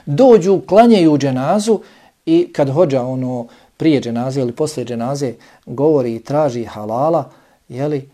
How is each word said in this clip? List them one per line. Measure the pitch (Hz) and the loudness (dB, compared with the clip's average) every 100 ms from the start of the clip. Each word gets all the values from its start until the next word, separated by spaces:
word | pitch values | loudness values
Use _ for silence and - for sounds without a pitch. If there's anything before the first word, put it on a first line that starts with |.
| - | -4
dođu, | 143 262 156 180 185 - | 4 6 6 4 0 2
klanjaju | 196 240 208 160 143 | 2 4 6 4 2
dženazu | 139 127 139 208 214 202 - _ _ _ - | 0 -2 -2 0 0 -2 -4 _ _ _ 0
i | 165 - | 0 0
kad | - 135 | -2 0
hođa, | 139 185 131 | 0 2 0
ono, | 127 131 127 123 117 _ _ - | -4 -6 -6 -6 -10 _ _ -2
prije | 156 135 | 0 2
dženaze | 117 117 131 135 | 0 -4 -4 -4
ili | 123 | -4
poslije | 120 151 139 | -4 -6 -6
dženaze | 117 117 120 143 131 113 - _ - | -8 -6 -6 -6 -6 -8 -18 _ -12
govori | 123 151 147 120 | -2 0 2 0
i | 113 | -6
traži | - 143 151 120 | -4 -2 -2 -4
halala, | 110 107 107 117 156 165 131 _ _ _ - | -10 -10 -8 -4 -2 -2 -4 _ _ _ -16
jeli, | 123 147 147 135 | -8 -6 -6 -10